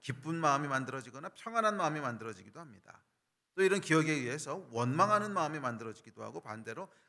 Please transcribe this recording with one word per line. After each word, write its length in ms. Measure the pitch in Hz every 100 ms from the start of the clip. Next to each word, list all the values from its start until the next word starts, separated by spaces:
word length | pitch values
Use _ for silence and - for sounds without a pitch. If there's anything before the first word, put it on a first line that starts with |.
기쁜 340 | - 123 156 165
마음이 320 | 156 139 143
만들어지거나 640 | 135 131 131 123 127 180
평안한 460 | - 233 226 220 202
마음이 240 | 160 151
만들어지기도 600 | 135 113 113 95 95 160
합니다. 420 | 160 98 98 - _ _ _ _ _
또 80 | 180
이런 180 | 190 196
기억에 320 | 156 160 156
의해서 540 | 151 123 151 139 175 143
원망하는 600 | 113 123 147 202 208 208
마음이 260 | 196 151 156
만들어지기도 640 | 131 113 113 104 113 110
하고 180 | 110 123
반대로 480 | 117 110 110 120 190 _